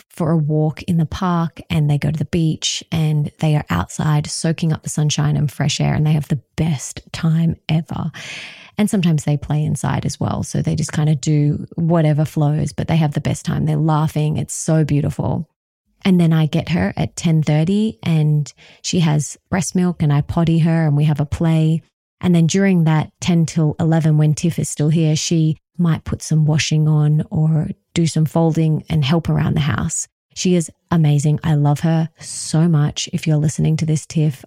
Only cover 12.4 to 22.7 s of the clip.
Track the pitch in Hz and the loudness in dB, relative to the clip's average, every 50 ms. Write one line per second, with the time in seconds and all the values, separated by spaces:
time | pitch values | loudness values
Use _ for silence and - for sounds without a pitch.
12.4 | 151 143 151 156 151 151 - - - - 165 160 156 147 143 151 151 - - - | 0 0 0 0 -2 -4 -4 -6 -4 0 0 0 0 0 0 -2 -2 -4 -4 -4
13.4 | - - 147 143 139 156 156 147 151 160 156 147 156 151 - 156 151 151 156 - | -4 -4 -2 -2 0 0 0 0 0 0 2 0 0 0 -2 -2 -2 -2 -2 -2
14.4 | 147 - - - - - 160 160 151 143 147 143 147 147 143 - - - - - | -4 -6 -8 -6 -2 0 0 2 2 2 0 0 0 -2 -4 -4 -4 -4 -4 -4
15.4 | 160 - _ _ _ _ _ _ _ _ _ _ - 196 185 175 170 165 165 160 | -6 -8 _ _ _ _ _ _ _ _ _ _ 0 2 4 4 4 4 4 2
16.4 | 156 151 - 165 - - 156 170 185 196 - - - - - - - 175 160 160 | 2 2 0 -2 -2 -2 -2 -2 -2 -2 -2 -4 -4 -6 -4 -2 0 2 2 2
17.4 | 147 - 151 151 160 170 196 208 214 220 220 _ - - 165 156 151 151 151 151 | 2 2 2 2 2 2 0 0 0 -2 -4 _ -4 0 0 2 2 2 2 0
18.4 | 147 - - _ - - - _ - - - 180 160 170 151 151 143 - - - | -2 -4 -8 _ -20 -20 -20 _ -8 -4 0 0 2 2 2 0 -2 -4 -8 -16
19.4 | _ - - 190 156 - - 185 180 180 170 - 165 147 143 143 147 - - 170 | _ -6 -4 -4 -2 -2 0 0 0 0 0 0 0 2 2 2 0 0 0 0
20.4 | 170 160 165 165 156 170 165 165 160 151 143 143 151 156 151 - 143 147 - - | 2 2 2 2 2 2 2 2 2 2 2 2 2 2 2 0 -2 -4 -2 -2
21.4 | 170 165 160 160 160 160 160 160 - _ _ _ _ _ _ - - 180 175 170 | 0 2 2 2 2 2 0 -2 -4 _ _ _ _ _ _ -4 0 2 4 4
22.4 | 165 156 - 190 196 196 | 4 4 2 2 2 4